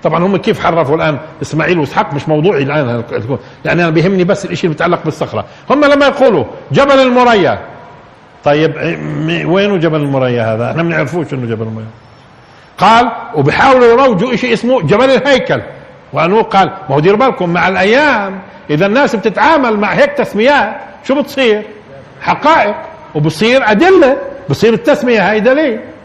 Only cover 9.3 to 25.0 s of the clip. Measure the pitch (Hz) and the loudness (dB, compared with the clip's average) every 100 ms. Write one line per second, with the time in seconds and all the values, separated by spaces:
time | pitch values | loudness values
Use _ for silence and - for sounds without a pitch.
9.3 | 165 151 180 202 196 160 156 143 135 127 | -4 0 0 2 0 0 0 0 0 0
10.3 | 120 113 110 120 156 170 160 143 170 147 | 0 -2 -2 -4 -2 -2 -2 -2 -4 -6
11.3 | 135 120 110 110 110 110 110 - - - | -6 -6 -6 -6 -10 -14 -18 -20 -20 -20
12.3 | - - - - - 185 226 247 - - | -20 -20 -20 -20 0 2 4 2 -4 -8
13.3 | 156 139 - 247 254 240 233 269 202 233 | -2 0 2 2 4 4 4 4 2 -2
14.3 | 240 247 226 240 254 156 202 262 262 277 | -2 -2 -2 0 -2 0 0 2 2 2
15.3 | 262 - 135 - - - - - 139 160 | 0 0 -4 -4 -18 -20 -20 -10 -4 0
16.3 | 214 214 196 175 - - 139 165 208 262 | 2 2 2 0 -2 -2 0 2 2 2
17.3 | - 180 175 175 190 190 240 294 233 196 | 0 -2 0 -2 0 2 2 2 0 -4
18.3 | 190 - - - 151 196 226 285 226 214 | -10 -16 -20 -4 0 2 2 0 0 -2
19.3 | 202 269 320 254 214 202 180 285 285 220 | 0 2 2 2 0 -2 2 0 0 -4
20.3 | 202 240 285 214 220 - - - 277 285 | 0 2 2 0 -6 -16 -20 -4 -2 -2
21.3 | - 254 214 208 - - - - - - | -2 0 0 -4 -18 -20 -20 -20 -12 -4
22.3 | 180 294 320 208 208 - - - 156 156 | 0 2 2 2 -4 -12 -20 -10 -2 -2
23.3 | 151 220 254 226 214 349 381 269 277 - | 0 2 2 2 2 4 6 4 2 -4
24.3 | - - 139 214 226 - 294 | -14 -6 0 2 2 0 0